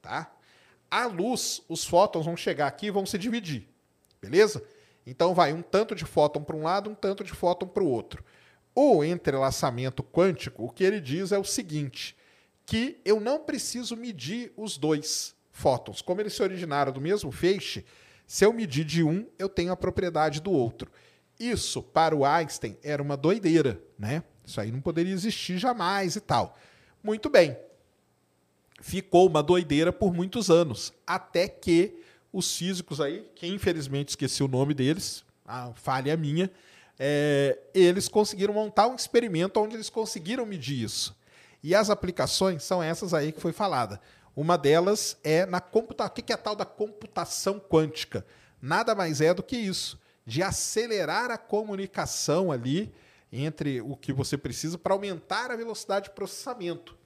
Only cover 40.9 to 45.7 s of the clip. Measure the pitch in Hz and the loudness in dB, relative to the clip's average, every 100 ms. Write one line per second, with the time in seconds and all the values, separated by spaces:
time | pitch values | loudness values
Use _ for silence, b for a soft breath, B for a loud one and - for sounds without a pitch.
40.9 | - - - b b b b 151 196 208 | -4 -6 -10 b b b b 2 2 4
41.9 | 202 180 170 131 - 190 165 - 180 160 | 0 -2 -2 0 2 2 0 -2 0 0
42.9 | 165 190 160 151 156 170 - 202 139 110 | -2 0 0 0 -2 -6 -2 -2 0 -2
43.9 | 101 b b b - 156 175 139 160 180 | -6 b b b -6 2 4 6 6 4
44.9 | 208 - - 147 156 185 175 - | 0 -2 -6 0 2 2 -2 0